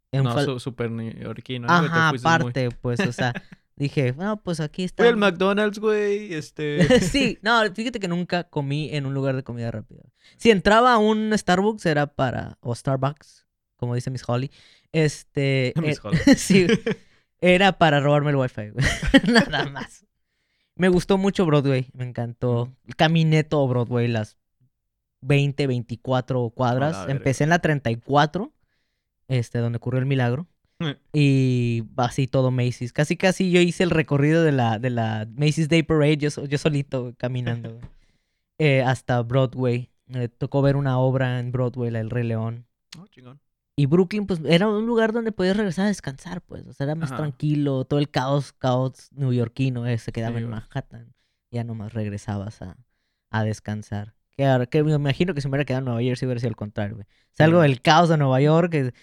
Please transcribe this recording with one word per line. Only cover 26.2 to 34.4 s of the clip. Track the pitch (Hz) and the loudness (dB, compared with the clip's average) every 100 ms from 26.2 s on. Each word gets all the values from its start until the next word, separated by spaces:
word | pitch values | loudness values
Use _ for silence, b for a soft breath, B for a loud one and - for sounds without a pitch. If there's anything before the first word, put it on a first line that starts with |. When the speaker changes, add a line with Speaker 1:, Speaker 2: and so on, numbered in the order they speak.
| - 127 117 | -2 -2 -4
Speaker 1:
cuadras. | - 123 127 147 170 | -2 0 0 0 -2
Speaker 2:
A | |
la | 156 | -4
verga. | 135 | -4
Speaker 1:
Empecé | 139 127 | -2 0
en | 147 | 2
la | 170 | 2
treinta | 160 147 120 | 2 -2 -2
y | 117 | -4
cuatro, | - 143 151 175 269 _ _ _ _ _ _ _ - | 0 2 2 0 -10 _ _ _ _ _ _ _ -4
este, | 127 117 120 | -4 -2 -4
donde | 117 117 | -2 -4
ocurrió | 127 127 | -4 -2
el | 131 | 0
milagro. | 135 120 127 180 _ _ - | 0 0 -2 -6 _ _ -8
Speaker 2:
Eh. | 165 135 _ | -8 -8 _
Speaker 1:
Y | 151 143 135 131 123 120 117 110 - | 2 4 4 2 2 0 -2 -4 -2
así | 120 - 131 | -2 -2 -2
todo | 135 127 | 2 2
Macy's. | 127 123 120 123 | 2 -2 -2 -6
Casi, | - 151 175 | -2 -2 0
casi | 190 - 185 | 0 2 2
yo | 180 | 4
hice | 175 - | 4 2
el | 180 | 0
recorrido | 160 143 143 147 165 | 2 2 2 4 4